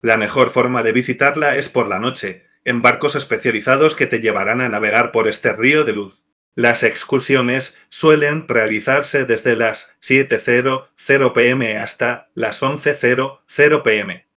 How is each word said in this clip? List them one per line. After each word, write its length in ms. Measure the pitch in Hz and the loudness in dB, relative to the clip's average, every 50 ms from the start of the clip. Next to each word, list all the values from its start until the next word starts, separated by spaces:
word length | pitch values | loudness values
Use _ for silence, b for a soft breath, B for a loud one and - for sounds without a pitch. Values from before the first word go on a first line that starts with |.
La 140 | - 117 113 | 2 2 2
mejor 340 | 113 107 104 - 139 127 117 | 2 0 -2 -2 -2 -2 0
forma 340 | - 131 120 123 127 123 110 | 0 0 0 0 0 0 0
de 80 | 110 | 0
visitarla 640 | 110 123 120 - 135 - 143 143 143 156 151 143 131 | 0 0 0 -2 -2 0 0 0 0 0 0 0 0
es 120 | 135 139 - | -2 -4 -2
por 200 | - 127 113 101 | -2 -2 -2 -2
la 100 | 98 92 | -4 -4
noche, 480 | 110 127 123 - - 98 92 b b b b b b | -4 -6 -6 -6 -10 -10 -10 b b b b b b
en 160 | 123 123 120 | -4 -4 2
barcos 360 | 113 123 120 - 143 147 - | 2 2 2 2 -2 -2 -2
especializados 800 | 147 135 - - - - 131 113 107 107 127 131 139 151 156 156 | -2 -4 -4 -4 -2 -2 -2 -2 -2 0 0 2 4 4 2 2
que 100 | - - | 0 -2
te 140 | - - 113 | -2 -2 -2
llevarán 400 | 110 110 101 98 98 101 113 127 | 0 0 0 0 -2 -2 -2 -2
a 80 | 127 120 | -2 -2
navegar 420 | 107 104 110 104 104 117 120 - | -2 -2 -2 0 2 2 0 2
por 160 | - 113 110 | 0 0 0
este 260 | 110 107 - - 123 104 | 0 -2 0 -2 -2 0
río 280 | 107 117 131 147 151 | 2 2 2 2 2
de 120 | 151 117 104 | 0 0 -2
luz. 280 | 104 101 95 _ _ _ _ _ _ _ _ _ | -4 -6 -10 _ _ _ _ _ _ _ _ _
Las 300 | - 120 120 117 - - | 0 2 2 2 2 0
excursiones 920 | 113 - - - - - 131 127 - 135 131 123 123 123 135 131 - b b b b | 0 -2 -2 -6 -2 -2 -2 0 2 0 2 2 0 -2 -2 -4 -8 b b b b
suelen 580 | - - - 160 151 151 147 147 147 156 156 | -10 0 4 4 4 4 2 0 -2 -4 -6
realizarse 760 | - 139 117 110 107 107 107 - - 131 147 143 - - 143 131 | -2 0 0 0 0 -2 -4 -2 0 0 0 0 0 -2 -2 0
desde 320 | 123 113 110 - 127 117 | 0 0 0 2 0 0
las 400 | 113 120 110 110 - - - _ _ | 2 0 -2 -2 -4 -12 -16 _ _
siete 400 | - - 131 135 139 135 120 107 | -2 2 2 2 2 2 -2 -2
cero 520 | - - 120 123 123 135 131 131 - _ _ | 0 0 0 2 2 0 -2 -4 -6 _ _
cero 380 | _ - - 139 139 135 127 | _ 0 0 2 4 4 2
p. 180 | 127 120 117 123 | 2 2 2 2
m. 280 | 127 135 123 113 107 107 | 2 0 -2 -4 -4 -6
hasta 520 | - - - _ 123 120 120 120 - _ _ | -8 -10 -6 _ -4 -4 -4 -6 -12 _ _
las 280 | - 113 110 - - | -6 -6 -6 -4 -4
once 320 | - 135 139 135 - 147 143 | -4 -4 -4 -2 -2 -2 -2
cero 480 | - - 123 123 123 135 135 - _ _ _ | 0 0 2 2 2 0 -4 -6 _ _ _
cero 340 | - - 147 151 151 143 | 0 2 4 4 4 2
p. 160 | - 120 107 107 | 2 0 0 0
m. 280 | 101 92 87 90 _ _ _ | -2 -6 -10 -14 _ _ _